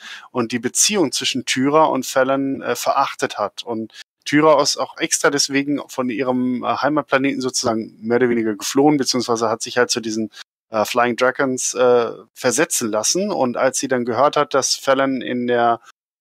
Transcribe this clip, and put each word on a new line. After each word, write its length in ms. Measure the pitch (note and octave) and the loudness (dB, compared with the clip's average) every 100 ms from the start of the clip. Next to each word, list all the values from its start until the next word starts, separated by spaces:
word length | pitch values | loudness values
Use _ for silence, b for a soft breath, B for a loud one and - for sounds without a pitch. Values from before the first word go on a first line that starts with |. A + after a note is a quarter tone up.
| B B B | B B B
und 220 | B2+ A#2 | -4 -2
die 60 | B2 | -2
Beziehung 520 | A#2 - - G#3 D3 | -2 0 0 2 0
zwischen 320 | - C3 C3 | 0 -4 -4
Tyra 400 | - - C3+ D3+ D#3 | -2 0 2 4 4
und 200 | C3 B2 | 2 0
Fallon, 560 | C3+ C3 C3+ C#3 C3+ | 0 2 0 -2 -4
äh, 160 | - A#2+ | -4 -2
verachtet 600 | - C3+ C3+ - B2+ - | 0 0 -2 -2 -6 -2
hat. 260 | G2+ - | -6 -6
Und 280 | - A2+ A2 B - _ | -8 -8 -8 B -20 _
Tyra 380 | - D3 D#3 C#3+ | 0 4 6 6
ist 160 | C#3+ - | 4 -2
auch 200 | B2+ - | -6 -6
extra 300 | D#3+ - D#3+ | -4 0 2
deswegen 520 | C#3+ - C#3 C#3 C#3 - | 2 0 0 0 -4 -4
von 200 | - B2+ | -6 -4
ihrem, 540 | A2 C3 B2+ B2+ B2 | -2 0 0 0 -2
äh, 40 | A2+ A2+ | -2 0
Heimatplaneten 640 | C3+ D3+ C#3 C3+ C3+ C3 | 0 0 0 0 0 -2
sozusagen 560 | D#3+ - B2 A2+ G2 - | -4 -2 -2 -2 -6 -10
mehr 180 | A2 A#2+ | -2 2
oder 120 | B2 | 2
weniger 260 | A#2+ A2 G2+ | 2 -2 -4
geflohen, 400 | - C3+ D3 D3+ | -2 2 4 4
beziehungsweise 540 | A#2+ B2+ A#2 A2+ A2+ | 0 -2 -2 -2 0
hat 120 | A2+ | -2
sich 160 | - B2 | -2 0
halt 120 | A#2+ | 0
zu 80 | B2 | 0
diesen, 300 | A2+ G#2+ A2 B - _ _ | -2 -4 -6 B -20 _ _
äh, 160 | A2 G#2 | -2 0
Flying 320 | B2 B2 A#2+ | 2 0 2
Dragons, 560 | B2+ B2+ C#3 B2+ - | 0 2 -2 -2 -4
äh, 380 | - B2 B2 A2+ G2 A2 | 2 4 4 2 -6 -18
versetzen 560 | - B2+ A#2 E3 - A2 | -4 -2 0 0 -2 -2
lassen. 420 | G#2+ A2 F3 G#3 | 0 0 0 -2
Und 260 | F#3 B2+ A#2 | 0 -2 0
als 220 | C3 - | 0 0
sie 100 | C3+ | -2
dann 160 | C3 A#2+ | -2 -2
gehört 320 | A2+ C#3+ D3+ | 2 2 2
hat, 160 | C#3+ | 0
dass 220 | C#3 B2 - | 0 0 -2
Fallon 460 | - C3+ C3+ C3 | 0 2 2 -2
in 260 | G#2 B2 B2 | -4 -4 0
der 340 | A#2+ A#2 A2+ B _ _ _ | 2 2 0 B _ _ _